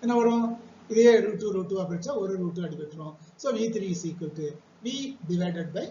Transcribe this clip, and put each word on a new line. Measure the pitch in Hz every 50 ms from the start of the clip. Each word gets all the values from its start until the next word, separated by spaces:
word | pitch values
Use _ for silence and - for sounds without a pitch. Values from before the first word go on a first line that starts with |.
| 247
என்ன | 233 240 240
வரும்? | 233 233 233 233 233 233 - - - - - - - -
இதே | 226 220 233 233 233 220 190
root | 208 208 180 208
two, | 208 190
root | 185 180 -
two | 196 190 185
ஆ | 170
பிரிச்சா | 175 170 175 262 285 233 196
ஒரு | 190 190 185
root | 180 175 170 175
two | 180 156
அடி | 151 147
வச்சிரும். | 151 147 - 160 156 156 151 - - - - _ -
So, | 277 247 214
V | 226 233 -
three | 214 190 190 175
is | - - 165
equal | 151 - 165 151 147 156
to | 151 147 - - - _ - _ 214
V | 233 269 277 277 254 - - - 156
divided | 180 175 175 175 170 170 160 143 - 196
by | 320 -